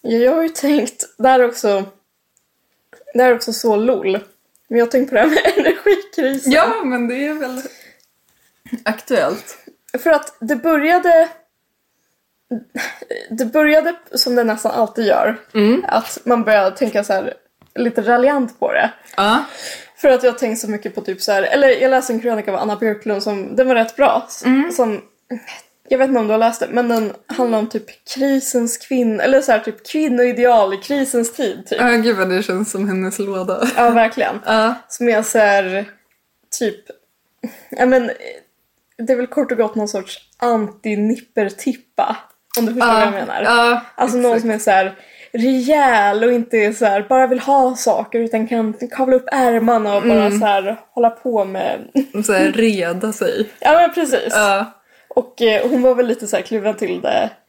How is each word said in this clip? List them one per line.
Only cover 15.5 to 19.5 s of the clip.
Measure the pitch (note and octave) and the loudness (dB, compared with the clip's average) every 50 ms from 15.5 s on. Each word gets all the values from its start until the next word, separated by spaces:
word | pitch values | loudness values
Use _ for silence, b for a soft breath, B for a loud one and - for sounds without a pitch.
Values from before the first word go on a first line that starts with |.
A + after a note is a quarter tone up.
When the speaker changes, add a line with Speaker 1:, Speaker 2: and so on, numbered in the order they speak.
| _ | _
Speaker 2:
Mm. | A3 G#3 G#3+ A#3+ F4 F#4 | 2 2 2 2 0 0
Speaker 1:
Att | - - A3 A3+ - - - - | 0 -2 -2 -2 -4 -14 -10 -2
man | A#3+ A#3+ A#3 A3 | 0 0 0 2
börjar | G#3+ G#3+ G#3 F#3+ F#3+ | 2 2 4 2 0
tänka | F#3+ - C4+ A3 G#3 G#3 G#3 | 0 -2 -4 -2 -2 -4 -2
så | - G3 | -2 -4
här | F#3+ G#3 - - - _ _ _ _ _ _ _ | -4 -4 -6 -10 -12 _ _ _ _ _ _ _
lite | - A#3+ A#3 A#3 - | -4 -2 -2 -2 -2
raljant | G#3 G#3+ A#3+ A#3+ B3 C#4 D4 C#4 B3+ A3+ - _ | 0 2 2 4 4 2 2 0 -2 -4 -4 _
på | - - - | -4 -2 0
det. | C2 - A#3 - B B B B | 0 0 -2 -4 B B B B
Speaker 2:
Ja. | - G3 G#3 A3+ C#4+ C#4+ B | -2 0 2 2 0 -2 B